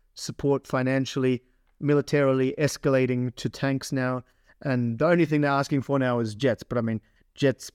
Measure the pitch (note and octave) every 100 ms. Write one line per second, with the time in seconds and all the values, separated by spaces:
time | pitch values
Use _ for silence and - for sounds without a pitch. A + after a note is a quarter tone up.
0 | _ - - - C#3 C#3 - C3+ B2+ C3+
1 | C3 - C3 B2+ - _ _ _ C#3+ D3
2 | C#3 D3 C#3 C3 C3 - C#3+ - D3 C3+
3 | B2+ B2 B2 - B2 - C#3 C3+ - C3+
4 | B2+ B2+ - _ _ _ D3 B2+ A#2+ A#2
5 | D#3 F3 D#3 D3+ C#3+ C#3 C#3 C#3+ B2 C#3
6 | B2+ A#2+ A2+ G#2 B2+ G#2+ - B2 A2+ A2
7 | - _ _ - C#3 - -